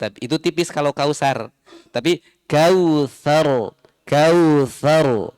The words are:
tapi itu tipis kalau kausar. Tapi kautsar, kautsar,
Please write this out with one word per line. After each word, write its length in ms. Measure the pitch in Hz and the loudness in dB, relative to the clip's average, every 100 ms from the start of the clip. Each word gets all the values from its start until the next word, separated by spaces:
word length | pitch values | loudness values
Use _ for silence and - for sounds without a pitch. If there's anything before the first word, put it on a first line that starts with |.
tapi 240 | 107 - | -12 -10
itu 160 | 123 160 | -8 -4
tipis 320 | 165 160 165 | -4 -4 -6
kalau 240 | - 147 139 | -4 -4 -2
kausar. 560 | 147 147 139 131 107 - _ - _ | -4 -2 -2 -4 -6 -16 _ -20 _
Tapi 320 | 120 127 175 - _ _ | -6 -2 -4 -4 _ _
kautsar, 1300 | 147 165 185 175 151 139 - - 151 151 131 104 - _ _ - | 0 4 4 2 0 -2 -4 -2 0 2 0 -4 -10 _ _ -4
kautsar, 1300 | 143 156 175 165 151 135 - 139 156 147 117 90 | 2 4 4 4 2 0 -2 0 2 2 -2 -4